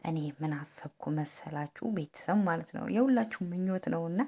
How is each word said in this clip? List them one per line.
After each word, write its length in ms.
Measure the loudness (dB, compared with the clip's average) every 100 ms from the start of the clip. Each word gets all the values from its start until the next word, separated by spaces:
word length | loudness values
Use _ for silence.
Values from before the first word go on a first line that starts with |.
| -2
እኔ 120 | -2 -2 -2
ምን 160 | -2
አሰብኩ 500 | -2 -4 -6 -6 -8 -2
መሰላችሁ 720 | 0 2 0 -2 -6 -6 -4 -2
ቤተሰብ 480 | -2 -4 -4 2 4
ማለት 260 | 4 2 -2
ነው፣ 140 | -6 0
የሁላችሁ 500 | 4 6 6 4 -2 -4
ምኞት 380 | 0 0 0 0
ነው። 140 | 0 0
እና፣ 160 | 0